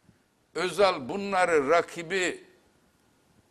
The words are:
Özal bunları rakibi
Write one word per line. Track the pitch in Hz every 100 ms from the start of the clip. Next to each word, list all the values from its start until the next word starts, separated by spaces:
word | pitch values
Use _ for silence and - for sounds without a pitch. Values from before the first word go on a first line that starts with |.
| _ _ _ _ _
Özal | 151 180 165 190 170 123
bunları | 196 202 185 180 156 135
rakibi | 170 - 170 165 190 175 107 - _ _ _ _ _ _ _ _ _ _